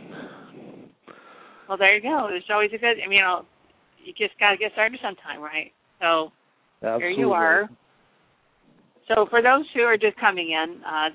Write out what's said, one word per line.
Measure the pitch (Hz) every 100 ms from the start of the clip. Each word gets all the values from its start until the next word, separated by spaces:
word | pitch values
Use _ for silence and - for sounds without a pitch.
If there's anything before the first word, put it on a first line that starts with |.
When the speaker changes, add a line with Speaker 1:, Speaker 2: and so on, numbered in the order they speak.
| - - - - - - - - - _ - - - - - - -
Speaker 1:
Well, | 190
there | 196 208
you |
go. | 226 311 214
There's | 180 -
always | 208 214
a | 214
good, | 233 226
I | 175
mean, | 202
you |
know, | 190 180 - _ _ _ _ _ -
you |
just | 175 208 -
gotta | 208 190
get | 214
started | 214 220 254
sometime, | 220 190 156 151
right? | 151 151 160 _ _ -
So, | 170 165 160 _ _ _ _ _
Speaker 2:
Absolutely. | 113 113
Speaker 1:
here | 175
you | 190 196
are. | 180 165 170 214 - _ _ _ _ _ _ _ _ _ _ _ _ -
So | 220 208
for | 240
those | 240 269 294
who | 254
are | 240 220
just | 214 190
coming | 220 185 165
in, | 156 160 175 -
uh, | 156 156